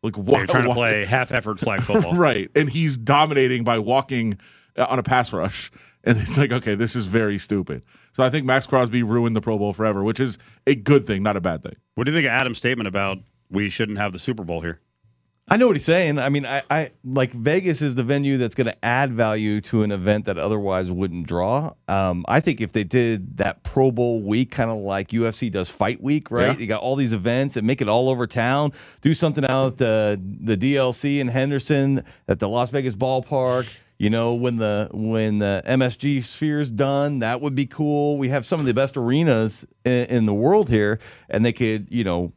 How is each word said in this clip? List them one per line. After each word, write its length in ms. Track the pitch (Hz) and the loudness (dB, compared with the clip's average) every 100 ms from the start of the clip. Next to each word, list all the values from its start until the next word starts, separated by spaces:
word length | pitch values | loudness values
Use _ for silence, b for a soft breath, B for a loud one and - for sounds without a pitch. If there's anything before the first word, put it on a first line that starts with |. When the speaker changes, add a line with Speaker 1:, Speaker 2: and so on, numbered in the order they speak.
Speaker 1:
Like, 140 | 117 101 | -6 -6
why, 220 | 98 - | 2 2
Speaker 2:
They're 80 | 98 | 4
trying 140 | - | 2
to 40 | 120 | 4
Speaker 1:
why 40 | |
Speaker 2:
play 300 | 120 117 107 | 2 2 2
half-effort 560 | 98 123 123 120 104 104 | 2 0 2 -2 -4 -4
flag 220 | - 101 | -2 -2
football. 320 | 120 208 170 | 2 2 2
Speaker 1:
<laughs> 20 | 175 | 2
Right, 340 | 160 120 95 - | 2 2 0 0
and 120 | 151 | 0
he's 300 | 135 160 127 | 0 0 -2
dominating 640 | 113 143 156 143 127 127 | 2 4 4 4 2 2
by 140 | 117 117 | 0 0
walking, 600 | 104 127 127 127 113 98 b b b - | 2 0 0 -2 -2 -4 b b b -2
uh, 100 | 123 | 0
on 100 | 127 | 0
a 40 | |
pass 300 | - 127 120 | 2 2 2
rush, 380 | 95 92 - - b b b | -2 -4 -6 -14 b b b
and 140 | - 113 | 0 2
it's 180 | 90 - | 2 2
like, 140 | 139 | 2
"Okay, 220 | 120 113 | 0 -2
this 220 | 101 113 123 | -2 -2 -2
is 100 | 98 | 0
very 320 | 110 107 101 | 0 0 -2
stupid." 440 | - 104 87 67 - b b | -2 -4 -2 -8 -12 b b
So 100 | - | 0
I 60 | 127 | 2
think 140 | 147 | 2
Max 220 | 131 131 - | 2 2 2
Crosby 360 | 135 120 120 | 2 2 0
ruined 320 | 113 117 117 110 | 0 2 2 0
the 40 | |
Pro 160 | 113 107 | -2 -2
Bowl 140 | 104 | -2
forever, 300 | 95 110 98 | -2 -2 0
which 180 | 101 113 | -2 0
is 180 | 131 104 b b - | -2 -4 b b 0
a 80 | |
good 300 | 139 101 143 | 0 4 4
thing, 180 | - 98 | 4 -2
not 140 | 104 101 | 0 0
a 40 | |
bad 220 | 87 80 | -2 -4
thing. 140 | - - _ | -8 -18 _
Speaker 2:
What 100 | - | -6
do 60 | 123 | -2
you 40 | 160 | 0
think 80 | 135 | 2
of 60 | |
Adam's 260 | 117 131 113 | 0 -2 -2
statement 300 | 123 123 104 | -2 -2 -2
about 300 | 98 98 98 - _ _ | -2 -2 -4 -12 _ _
we 220 | 95 104 | -4 -4
shouldn't 260 | - 110 104 | -2 -4 -2
have 140 | 104 | -4
the 60 | 90 | -4
Super 260 | - 117 | -6 -6
Bowl 160 | 87 85 | -6 -6
here? 200 | 82 82 _ _ _ _ _ _ - | -6 -10 _ _ _ _ _ _ -2
Speaker 3:
I 80 | 208 | 2
know 100 | 247 | 4
what 80 | |
he's 100 | 160 | 2
saying. 340 | - 170 170 147 | 2 2 2 0
I 100 | 131 | 0
mean, 180 | 143 131 | -2 -2
I, 160 | 139 - | -6 -2
I, 200 | 147 156 _ | -2 -2 _
like, 280 | 127 131 131 | -6 -2 -2
Vegas 500 | 120 113 170 185 147 | 0 0 0 0 -2
is 140 | 147 123 | -2 -2
the 80 | |
venue 340 | 120 143 139 135 | -2 0 0 0
that's 160 | 120 | -2
gonna 220 | - 120 - | 0 -2 -2
add 300 | 117 120 139 | -2 0 0
value 480 | 117 113 110 107 104 | 0 0 0 0 -2
to 200 | - 113 | 0 0
an 80 | 107 | 0
event 340 | 101 92 104 107 | 0 0 0 0
that 120 | 90 | -2
otherwise 520 | 82 107 101 92 90 | -2 -2 -2 -2 -2
wouldn't 360 | 90 95 85 82 | -2 -4 -4 -4
draw. 460 | 87 92 131 156 - - | -2 0 0 -2 -10 -4
Um, 360 | 98 95 87 85 | 0 0 -2 0
I 100 | 131 | 0
think 200 | - 120 | 0 -2
if 120 | 110 | -2
they 120 | 113 | -2
did 540 | 98 127 120 113 92 - | 0 2 2 0 -6 -4
that 260 | - - | -4 -4
Pro 260 | - - 131 | -4 2 2
Bowl 320 | 120 120 117 | 2 -2 -2
week, 300 | 101 107 127 | 0 0 0
kinda 180 | - 117 | -2 -2
like 380 | 110 98 98 98 | -2 -4 -4 -2
U 140 | 113 113 | -2 -2
F 80 | |
C 160 | 107 120 | -2 -4
does 180 | 98 90 | -4 -6
Fight 320 | - 101 120 | -2 -2 -2
Week, 280 | 123 147 - | -2 -2 -2
right? 240 | 120 123 | 0 0
Speaker 1:
Yeah. 40 | - | 0
Speaker 3:
You 80 | 110 | -4
got 120 | 107 | -4
all 140 | 123 135 | -2 0
these 160 | 131 | 0
events 440 | 113 95 120 139 - | 0 0 0 0 0
and 100 | 107 | 0
make 140 | 131 | 0
it 60 | 107 | 2
all 200 | 110 131 | 2 2
over 180 | 127 120 | 0 -2
town. 460 | - 117 139 147 B B B | -2 0 2 0 B B B
Do 120 | - | 0
something 300 | 160 165 147 | 2 2 0
out 280 | 135 131 135 | 0 2 0
at 60 | 123 | 0
the, 420 | 120 110 107 104 92 101 | 0 2 2 -2 -6 -8
the 160 | 107 104 | -2 0
D 200 | 123 139 | 2 2
L 160 | 131 | 0
C 260 | 120 143 143 | -2 -2 -2
in 100 | 131 | 0
Henderson, 760 | 120 135 139 - 147 139 135 - b - | 0 0 -2 0 0 2 0 -4 b -4
at 100 | 98 | -2
the 100 | 101 | 0
Las 220 | 117 123 | 0 -2
Vegas 240 | 139 127 | -2 -4
ballpark. 720 | 101 127 131 123 143 127 127 120 - b _ | -2 0 0 -2 -2 0 0 -2 -10 b _
You 120 | 104 | 0
know, 240 | 113 117 | 2 0
when 220 | 120 123 117 | 0 -2 0
the, 320 | 110 104 107 | 0 0 -2
when 460 | 95 110 113 110 104 | -4 -2 0 0 0
the 220 | 104 98 - | 0 0 0
M 160 | 127 | 2
S 140 | 127 - | 0 0
G 240 | 143 139 | -2 -2
Sphere's 480 | 117 - 156 147 147 | -4 -4 -2 -2 -2
done, 480 | 107 139 139 143 143 | 0 0 2 0 -2
that 220 | 113 123 | -2 -2
would 160 | 147 135 | -2 -2
be 100 | 139 | -4
cool. 500 | - 151 147 147 143 | -2 0 0 0 0
We 120 | 131 | 0
have 180 | 139 113 | -2 -2
some 120 | 165 | -2
of 40 | 139 | 0
the 80 | |
best 220 | 113 135 135 | 0 0 0
arenas 680 | 120 135 165 117 110 - - _ | 0 2 4 4 2 -4 -18 _
in, 220 | - 123 123 | 0 0 2
in 200 | 123 110 | 2 2
the 80 | |
world 360 | 101 127 208 170 | 2 4 4 4
here, 280 | 113 104 113 B B B | 2 2 0 B B B
and 160 | - | 0
they 80 | 117 | 0
could, 360 | - 117 110 101 | 2 0 0 -4
you 140 | 117 | -2
know 280 | 98 87 87 | 0 0 -2